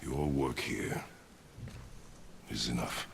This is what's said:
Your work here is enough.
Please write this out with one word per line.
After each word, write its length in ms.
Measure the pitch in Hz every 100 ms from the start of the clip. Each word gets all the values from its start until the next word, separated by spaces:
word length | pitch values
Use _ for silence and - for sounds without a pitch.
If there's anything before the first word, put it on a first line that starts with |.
Your 240 | 57 65 73
work 320 | 69 67 62
here 440 | - - - 156 - - - - - - - - - - - - - - -
is 200 | 110 -
enough. 380 | - - - -